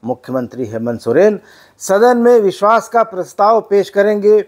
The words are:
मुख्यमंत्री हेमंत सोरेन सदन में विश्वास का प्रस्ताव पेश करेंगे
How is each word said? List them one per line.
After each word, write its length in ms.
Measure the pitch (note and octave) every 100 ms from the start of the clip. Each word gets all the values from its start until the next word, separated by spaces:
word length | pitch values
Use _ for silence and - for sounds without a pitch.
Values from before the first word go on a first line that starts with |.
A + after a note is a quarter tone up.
मुख्यमंत्री 600 | A2+ B2 - C3 A#2+ B2 A#2
हेमंत 340 | A2+ A#2 A#2
सोरेन 400 | - B2+ G#3 G#3 _ - _ _
सदन 360 | - F#3+ A#3+ A#3+
में 200 | A#3 A#3+
विश्वास 480 | G3 - G#3 A3+ A3
का 140 | A#3
प्रस्ताव 560 | A3+ F#3 E3+ - G#3 A3+
पेश 280 | G#3+ G3+ F#3+
करेंगे 540 | G3+ G3+ G#3 G3+ G#3+